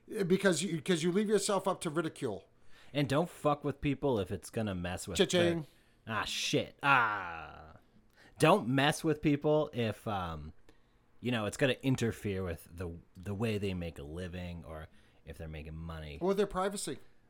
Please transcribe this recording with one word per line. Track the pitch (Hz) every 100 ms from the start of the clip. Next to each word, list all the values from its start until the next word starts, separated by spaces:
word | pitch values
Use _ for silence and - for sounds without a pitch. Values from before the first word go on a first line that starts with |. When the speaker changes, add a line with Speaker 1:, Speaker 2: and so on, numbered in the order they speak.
| - - 175
Speaker 1:
Because | 185 190 156
you, | 196 165
'cause | 156 170
you | 175
leave | 185 214
yourself | 202 202 190 196
up | 175
to | 175
ridicule. | 151 160 - 131 95 - _ - - -
Speaker 2:
And | 139 135
don't | 139 175
fuck | - 147 143
with | 143 -
people | 147 135 143 113
if | 92
it's | 98 -
gonna | 117 107 90
mess | 87 92 -
with | -
Speaker 1:
Cha-ching. | 180 180 175 170 139 _ _ _ -
Speaker 2:
their, | 107
ah, |
shit. | 92 - - 135 95 -
Ah. | 139 131 113 104 87 82 76 - - - _ - _ _ - -
Don't | 156 202 -
mess | 135 143 -
with | 160 151
people | 156 143 151 151 151
if, | 120 113 - 113
um, | 98 87 78 76 - - - _ _ _ -
you | 117
know, | 120 104
it's | -
gonna | 139 117
interfere | 135 127 113 - 104 95
with | 92 82 - 87
the, | 90 85 - 95
the | 92
way | 98 113 104
they | 98
make | 92 85 -
a |
living | 71 82 92 90 87 85 76
or | 78 80 - - _
if | - -
they're | 80
making | 78 78 80
money. | 82 80 76 71
Speaker 1:
Or | 180
their | 196 202
privacy. | 185 196 202 - 127 - -